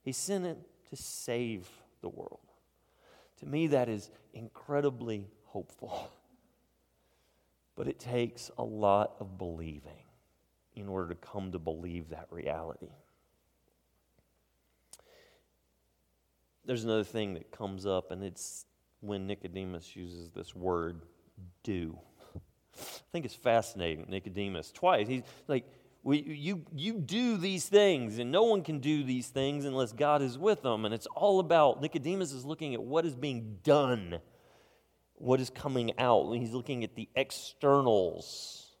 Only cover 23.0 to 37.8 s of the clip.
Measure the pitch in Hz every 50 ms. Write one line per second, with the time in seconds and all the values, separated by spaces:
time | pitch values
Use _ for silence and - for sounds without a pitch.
23 | _ _ - 170 147 117 - - - 127 113 117 104 - - 101 87 82 78 78
24 | 80 - 95 98 95 104 90 101 101 98 95 82 78 - - - - 180 180 117
25 | 107 110 131 127 120 - - - - - 147 127 - - - - _ _ _ _
26 | - 131 143 151 131 151 151 147 143 175 202 170 143 - 165 135 151 214 226 214
27 | 151 113 185 233 254 240 226 190 165 196 190 175 - - 196 208 208 196 180 135
28 | 120 110 107 117 120 120 147 196 226 233 214 196 151 160 156 143 127 147 156 147
29 | 139 127 127 127 120 - - 135 135 139 143 147 139 143 131 131 127 113 113 117
30 | 147 147 147 147 139 127 120 135 175 220 208 - - 127 113 107 110 104 113 110
31 | - - - - 175 202 196 190 180 151 170 165 151 135 117 120 139 156 - 160
32 | 123 156 185 196 185 143 139 127 127 143 156 151 160 143 127 110 110 120 143 165
33 | 165 165 135 120 143 147 131 117 113 107 107 95 - 147 143 147 139 127 123 113
34 | 95 85 85 85 - - _ - _ _ _ _ _ _ _ _ _ _ _ _
35 | _ _ _ - - 123 127 131 127 - - - - 143 131 127 117 113 - -
36 | 123 123 117 98 69 82 117 120 123 113 113 127 117 - 135 123 113 110 - 110
37 | 113 - _ 127 135 - - - - - - _ - 139 139 143